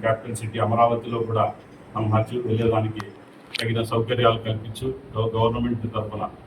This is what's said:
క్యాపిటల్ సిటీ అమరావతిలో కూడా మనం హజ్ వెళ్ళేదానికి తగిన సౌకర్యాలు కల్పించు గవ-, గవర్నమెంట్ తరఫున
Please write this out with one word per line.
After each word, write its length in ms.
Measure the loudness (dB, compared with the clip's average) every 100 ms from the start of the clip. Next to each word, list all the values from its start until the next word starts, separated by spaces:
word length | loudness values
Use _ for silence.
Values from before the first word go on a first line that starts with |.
క్యాపిటల్ 320 | 0 0 -2 -8
సిటీ 240 | -6 -2
అమరావతిలో 600 | 2 6 4 4 -2 -2
కూడా 260 | 0 2 0 -2 -14 -20 -10 -4
మనం 140 | 2
హజ్ 220 | 2 2 -2 0
వెళ్ళేదానికి 560 | 2 4 4 0 -4 -10 -14 -20 -20 -10 -6
తగిన 220 | -2 -2
సౌకర్యాలు 560 | 0 0 0 4 4 4
కల్పించు 480 | 0 -4 -6 -6 -6 -6 -6
గవ-, 160 | -4 -2 2
గవర్నమెంట్ 500 | 2 2 0 -2 -4
తరఫున 300 | -4 -6 -6 -8 -8